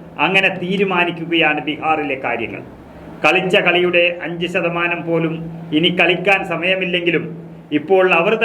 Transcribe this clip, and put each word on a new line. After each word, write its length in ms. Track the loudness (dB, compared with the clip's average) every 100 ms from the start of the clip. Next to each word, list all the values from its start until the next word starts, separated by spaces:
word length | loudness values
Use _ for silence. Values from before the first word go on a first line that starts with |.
| -14 -2 2
അങ്ങനെ 240 | 4 2 0
തീരുമാനിക്കുകയാണ് 1000 | -2 0 0 2 0 -2 -2 2 2 0 -4
ബീഹാറിലെ 500 | -4 -2 0 -2 -4
കാര്യങ്ങൾ. 380 | -4 -4 -6 -8 -14 -18 -20 -20 -18 0
കളിച്ച 320 | 2 2 2 2 4
കളിയുടെ 400 | 2 4 4 2 0 -6
അഞ്ച് 220 | -6 -4
ശതമാനം 480 | -2 -2 -2 -2 -2 -2
പോലും 280 | 0 0 -4 -8 -12 -4 2
ഇനി 120 | 2 4
കളിക്കാൻ 400 | 2 2 2 0 0
സമയമില്ലെങ്കിലും 720 | -4 -2 -2 -2 -2 0 -2 -2 -10 -16 -20 -4 -4
ഇപ്പോൾ 260 | 2 4 6 4
അവർ 120 | 2 2